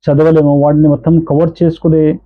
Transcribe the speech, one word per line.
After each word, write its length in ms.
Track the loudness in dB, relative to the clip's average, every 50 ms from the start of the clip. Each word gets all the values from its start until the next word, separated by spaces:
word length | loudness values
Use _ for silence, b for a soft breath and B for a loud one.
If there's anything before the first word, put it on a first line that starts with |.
| _
చదవలేమో 540 | -2 0 0 2 2 2 2 2 0 0 0
వాటిని 280 | 0 0 2 2 2
మొత్తం 320 | 0 0 0 0 0 0 0
కవర్ 440 | 0 -2 -2 -2 -2 -2 -2 -2 -2
చేసుకునే 560 | -2 -2 -2 -2 -2 0 0 0 -2 -2 -6 _